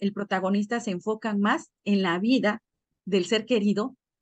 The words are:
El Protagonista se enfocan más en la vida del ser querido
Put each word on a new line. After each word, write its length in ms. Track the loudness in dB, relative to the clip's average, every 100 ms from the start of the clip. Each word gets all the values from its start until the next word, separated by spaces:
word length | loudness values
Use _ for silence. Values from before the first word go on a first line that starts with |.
El 120 | -4
Protagonista 640 | -4 -4 -2 0 0 0 -4
se 100 | -4
enfocan 480 | -6 -4 -4 -4 0
más 300 | 0 0 -4 _ 0
en 160 | 0
la 160 | 2 0
vida 440 | 2 2 2 -2 _ _ _ _ -2
del 200 | 0 2
ser 200 | 0 2
querido 500 | 2 2 0 -2 -8 _ _